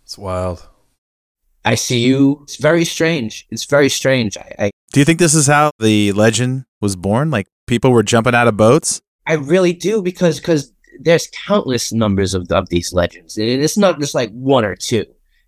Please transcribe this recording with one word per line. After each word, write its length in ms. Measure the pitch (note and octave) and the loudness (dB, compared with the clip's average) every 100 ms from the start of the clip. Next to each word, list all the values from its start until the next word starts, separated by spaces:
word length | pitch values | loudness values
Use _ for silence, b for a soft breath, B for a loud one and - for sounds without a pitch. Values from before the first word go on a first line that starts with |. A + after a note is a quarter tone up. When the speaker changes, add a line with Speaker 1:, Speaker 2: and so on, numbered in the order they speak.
Speaker 1:
It's 140 | - - | -20 -14
wild. 500 | G2 F#2 F#2 F2 - _ _ _ _ _ _ _ _ _ | -8 -6 -6 -8 -16 _ _ _ _ _ _ _ _ _
Speaker 2:
"I 120 | G#2+ A#2 | -2 -2
see 240 | - B2 | -2 0
you." 420 | A#2+ C3+ C#3 C#3+ | 0 2 2 0
It's 140 | - - | -8 -4
very 260 | D3+ E3+ | 0 0
strange. 640 | E3 - E3 E3 A2 - - | 0 -2 -2 -2 -6 -12 -14
It's 120 | A2 | -12
very 240 | - C#3+ C#3 | -2 2 2
strange. 480 | - C3+ C3 G#2+ - | 0 0 0 -2 -6
I, 160 | - - | -14 -6
I 120 | G2+ - _ | -6 -6 _
Speaker 3:
Do 80 | C3+ | 2
you 60 | C#3+ | 2
think 140 | E3 | 2
this 140 | E3+ | 2
is 140 | D#3 C#3 | 2 2
how 240 | D3 D3+ - | 2 2 0
the 320 | A2 G#2+ G#2 | 2 2 2
legend 540 | G2 A2 A2 B2+ C3 C3 - | 2 2 2 -4 -4 -10 -6
was 160 | G#2 F#2 | -6 -4
born? 340 | F#2 A2 D#3 | -2 -2 0
Like, 160 | B2 - _ - | -4 -6 _ -4
people 240 | A#2+ C3+ | 0 4
were 120 | A#2+ | 4
jumping 320 | G#2 A#2 A#2+ A#2+ | 4 2 2 4
out 140 | A#2+ | 2
of 80 | G#2 | 4
boats? 420 | G#2+ D#3 - - _ _ - | 4 4 0 -8 _ _ -4
Speaker 2:
I 100 | D#3 | -4
really 360 | C3+ F#3 F3+ | 0 2 2
do, 300 | F3 F3 A3 | 0 -2 -2
because, 400 | F3+ F3+ F3 C#3 | -4 -2 -2 -2
'cause 320 | - D#3 C3+ _ _ - | -2 -2 -4 _ _ -6
there's 280 | D#3+ E3 - - - | 0 0 0 -12 -2
countless 460 | G3+ C3 B2 - | -2 -2 -4 -4
numbers 400 | A2+ G#2 G2 F#2+ | -2 0 0 0
of, 180 | F#2 F2 | -2 -2
of 160 | E2+ F#2 | -2 0
these 240 | F2 - | -4 -2
legends. 460 | F2+ E2+ - - - | -2 -2 -6 -14 -6
And 100 | A2 | -2
it's 300 | C3 D3+ - | -2 -2 0
not 200 | G3 D3 | 0 0
just, 120 | C#3 | -4
like, 160 | D3+ A#2 | -4 -6
one 340 | A#2 C3 C3+ G#2 | -6 0 0 0
or 100 | F#2 | -4
two. 300 | - A2+ - _ _ _ | -4 -4 -4 _ _ _